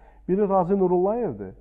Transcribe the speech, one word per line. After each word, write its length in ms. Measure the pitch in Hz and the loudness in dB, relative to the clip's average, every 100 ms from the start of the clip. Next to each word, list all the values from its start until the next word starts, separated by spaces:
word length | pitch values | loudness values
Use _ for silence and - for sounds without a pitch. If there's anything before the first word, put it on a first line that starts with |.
| - - - | -20 -12 -4
Biri 200 | 185 202 | 0 2
Razi 300 | 190 175 202 | 2 2 2
Nurullayevdir, 760 | 180 180 190 233 208 104 95 - | 2 2 0 0 -4 -6 -12 -10